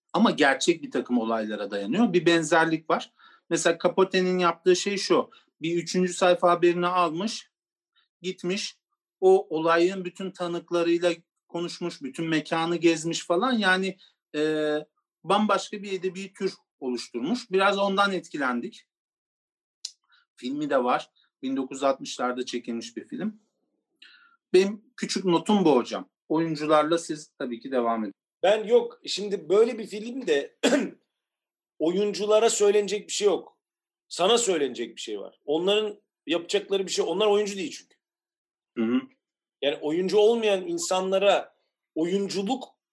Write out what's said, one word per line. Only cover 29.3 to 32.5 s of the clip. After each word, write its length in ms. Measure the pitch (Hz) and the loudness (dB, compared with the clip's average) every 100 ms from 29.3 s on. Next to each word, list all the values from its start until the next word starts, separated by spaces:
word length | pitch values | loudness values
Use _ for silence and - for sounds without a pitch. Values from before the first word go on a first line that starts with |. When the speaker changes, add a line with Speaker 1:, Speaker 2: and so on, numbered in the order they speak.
| 190 156 | -6 0
Speaker 2:
böyle 300 | 196 233 226 | 2 2 0
bir 80 | 202 | -8
film 400 | 208 226 262 170 | -10 -10 -6 0
de 320 | 143 143 _ | 0 -2 _
<clears throat> 1120 | 254 285 190 - _ _ _ _ _ _ _ - | 0 0 -2 -8 _ _ _ _ _ _ _ -6
oyunculara 720 | 156 185 208 185 208 214 226 | -2 0 -2 -2 2 4 4